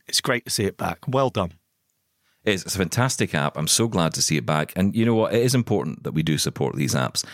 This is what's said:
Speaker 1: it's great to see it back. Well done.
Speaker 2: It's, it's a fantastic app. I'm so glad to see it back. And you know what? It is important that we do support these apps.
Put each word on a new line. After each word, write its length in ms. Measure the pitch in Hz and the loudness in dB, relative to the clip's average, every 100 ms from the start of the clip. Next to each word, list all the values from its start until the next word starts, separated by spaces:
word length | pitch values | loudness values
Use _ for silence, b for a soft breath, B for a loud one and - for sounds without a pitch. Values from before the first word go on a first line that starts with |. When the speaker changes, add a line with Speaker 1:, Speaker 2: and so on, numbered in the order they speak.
| - | -4
Speaker 1:
it's 140 | - | -2
great 240 | - 120 | 0 -2
to 60 | - | -2
see 140 | - | -2
it 120 | 98 - | -2 -2
back. 220 | 82 87 - | -6 -6 -2
Well 220 | 131 131 | 0 0
done. 220 | 107 90 - _ _ _ _ _ _ _ _ | 0 -4 -6 _ _ _ _ _ _ _ _
Speaker 2:
It's, 200 | 107 95 | -2 -2
it's 120 | - | -2
a 20 | 98 | -2
fantastic 560 | 85 - 131 - 104 | 0 0 0 0 -2
app. 240 | 76 71 - | 0 -2 -2
I'm 100 | 78 | 0
so 200 | - 117 | 2 2
glad 260 | 95 82 | 2 0
to 80 | - | 0
see 160 | - 76 | 0 0
it 80 | |
back. 260 | 62 76 76 | 0 0 0
And 200 | - 98 | 0 0
you 100 | 113 | 2
know 100 | 117 | 2
what? 180 | 110 110 | 2 2
It 80 | 117 | 2
is 140 | 123 | 2
important 480 | 120 113 101 76 - | 2 2 0 -2 -6
that 80 | - | -4
we 80 | 78 | -2
do 140 | 78 73 | 0 0
support 380 | - - 67 | -2 -2 -4
these 180 | - 67 | -2 0
apps. 300 | 69 65 - - | 0 0 -4 -8